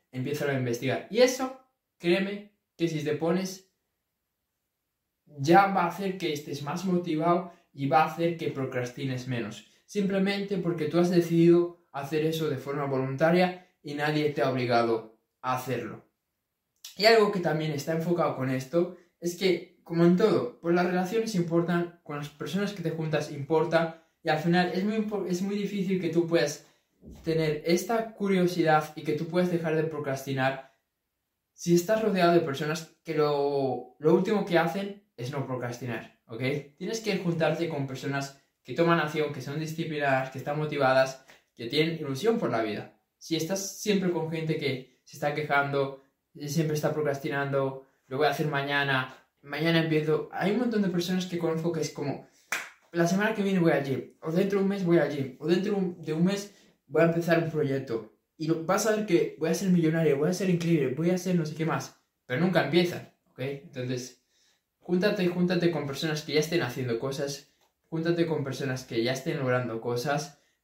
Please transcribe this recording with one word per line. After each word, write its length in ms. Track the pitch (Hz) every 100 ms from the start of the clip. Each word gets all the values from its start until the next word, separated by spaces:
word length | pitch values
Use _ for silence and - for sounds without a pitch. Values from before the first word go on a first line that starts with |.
| _
empieza 400 | 127 127 147 143
a 40 |
investigar. 540 | 135 123 113 135 110 -
Y 80 | 208
eso, 400 | 254 254 262 - _ _ _ _
créeme, 560 | 170 190 196 202 - _ _ -
que 100 | 165
si 160 | 156
te 140 | 143 151
pones, 520 | 160 180 190 - - _ _ _ _ _ _ _ _ _ _ _ _ _ _ _ _
ya 420 | 147 139 185 196
va 160 | 190
a 40 | 175
hacer 300 | 170 196 180
que 140 | 165
estés 320 | 143 - 139
más 220 | 143 170 190
motivado 680 | 175 175 156 170 180 - - _
y 160 | - 139
va 140 | 156
a 20 | 160
hacer 320 | - 170 165
que 140 | 151
procrastines 760 | - 131 127 123 - 139 127 127
menos. 420 | 123 104 120 - _ -
Simplemente 760 | 202 190 196 190 202 196 190
porque 260 | 170 151 151
tú 120 | 165
has 120 | 175
decidido 760 | 175 165 165 170 175 175 - _
hacer 340 | 139 143 156 156
eso 240 | 160 151
de 60 | 131
forma 300 | 139 143 139
voluntaria 840 | 131 131 135 160 180 180 - - _
y 120 | 151 143
nadie 340 | 147 151 151
te 120 | 143
ha 80 | 135
obligado 680 | 127 123 117 117 113 - - _ _
a 140 | 127 123
hacerlo. 480 | - 117 104 - - _ _ _ _ _ _ _ - -
Y 80 | 208
algo 260 | 226 202
que 100 | 185
también 300 | 160 156 156
está 200 | 139 -
enfocado 460 | 160 165 170 147 135
con 120 | 131
esto 460 | 131 135 170 180 - _ _
es 160 | 170 170
que, 460 | 190 170 - _
como 220 | - 170 170
en 100 | 180
todo, 440 | 220 151 - -
pues 120 | 170
las 120 | 175 180
relaciones 500 | 180 185 226 220 180
importan, 640 | 165 170 165 175 170 -
con 140 | - 147
las 120 | 147
personas 420 | - 156 180 202
que 120 | -
te 80 | 165
juntas 400 | 160 156 151 -
importa, 760 | 139 139 160 165 160 165 - _ _
y 60 | 160
al 100 | 156
final 320 | 170 180 180
es 120 | 185 208
muy 100 | 220
impo-, 320 | 208 202 175
es 140 | 180
muy 160 | 196 208
difícil 420 | 196 202 185 185
que 100 | 170
tú 160 | 165 165
puedas 420 | 170 147 - - _ _ _ - -
tener 400 | - 160 156 147 160
esta 480 | 180 - 226 -
curiosidad 800 | - 202 185 175 175 156 156 156 -
y 60 |
que 120 | 151
tú 140 | 151 165
puedas 240 | 180 180
dejar 240 | 170 165 156
de 80 |
procrastinar 880 | 156 147 135 131 - 135 131 135 - _ _ _ _ _ _ _ _
si 220 | - 170 170
estás 260 | 170 220
rodeado 320 | 220 185 170
de 60 | 170
personas 560 | 143 135 151 165 - _
que 100 | -
lo, 840 | 151 151 147 143 143 131 123 - -
lo 140 | 151
último 320 | 185 202 208 175
que 120 | 165
hacen 460 | 170 196 202 - _ -
es 140 | 131
no 140 | 147 127
procrastinar, 720 | 123 123 120 123 110 - _ -
¿ok? 160 | 123 - 151 - -
Tienes 240 | 185 226
que 160 | 208 180
juntarte 500 | 175 156 156 160 165
con 200 | 147 135
personas 540 | 131 139 135 139 - _ _
que 100 | -
toman 260 | 131 170 170
acción, 340 | 151 156 147
que 80 | 139
son 180 | 139 147
disciplinadas, 720 | 156 - 160 151 143 131 135
que 80 | 139
están 200 | 139 147
motivadas, 680 | 151 143 131 131 131 - - - _ -
que 120 | 117
tienen 320 | 143 160 160
ilusión 400 | 143 131 220 -
por 120 | 160
la 100 | 113
vida. 360 | 110 104 - _ _ _
Si 180 | - 160
estás 440 | 160 190 - -
siempre 320 | 214 190 180
con 200 | 165 160
gente 260 | 160 160 156
que 440 | 143 127 - _
se 140 | _ -
está 180 | 147 147
quejando, 680 | 147 143 139 139 135 - _ _ _ 151
y 120 | 147
siempre 260 | 156 156 151
está 160 | 151
procrastinando, 960 | 147 147 135 156 143 139 139 135 131 - _ -
"Lo 100 | 131
voy 100 | 151
a 40 |
hacer 160 | - 151
mañana, 680 | 139 139 143 143 131 127 - _ _
mañana 400 | 143 143 165 165
empiezo". 460 | 156 156 156 151 -
Hay 180 | - 170
un 80 | 220
montón 220 | 233 214
de 80 | 190
personas 380 | 175 165 185 -
que 100 | 170
conozco 340 | 160 160 165
que 80 | 160
es 120 | 151
como, 360 | - 143 - - _ - - - - _
"La 160 | 170 170
semana 260 | 190 214
que 80 | 220
viene 180 | 196 190
voy 120 | 165
al 140 | 139 139
gym", 300 | 127 - -
o 140 | 160
"Dentro 260 | 170 196 196
de 40 | 196
un 40 |
mes 140 | 196
voy 140 | 175 170
al 120 | 143
gym", 280 | 143 127 -
o 80 | 151
"Dentro 300 | 185 202 202
un, 260 | 180 -
de 80 | 151
un 140 | 156 180
mes 280 | 202 - - _ _ -
voy 160 | 147
a 20 | 165
empezar 360 | 170 170 160
un 80 | 151
proyecto". 680 | 151 139 135 - 113 104 _ _ -
Y 120 | 156
lo, 180 | 165 160
vas 200 | 202 220
a 120 | 214
ver 80 | 208
que 320 | 165 - -
"voy 100 | 156
a 40 |
ser 160 | 185 196
millonario, 480 | 180 160 165 160 139
voy 120 | 156
a 40 |
ser 160 | 185 190
increíble, 440 | 170 165 165 127
voy 180 | 131 170
a 60 | 185
ser 180 | 185 175
no 100 | 151
sé 100 | 143
qué 100 | 160
más", 360 | 135 - - _ _ -
pero 160 | 127
nunca 240 | 185 165 139
empiezan, 480 | 175 175 - - _ _
¿ok? 100 | -
Entonces, 840 | 135 143 - 131 127 127 - - _ _ _ _ _ _
júntate, 460 | - 180 196 175 180
júntate 420 | 175 175 175 170
con 160 | 156 143
personas 360 | 139 160 151
que 100 | -
ya 80 | 143
estén 220 | 151 170
haciendo 360 | 120 135 123 117
cosas, 560 | 135 143 143 - - _ _ _ _
júntate 380 | 160 165 165 160
con 180 | 147
personas 400 | 135 127 135 131
que 180 | - 117
ya 120 | 117
estén 260 | 131 - 147
logrando 400 | 131 123 120 113
cosas, 640 | 120 120 151 147 - - _ _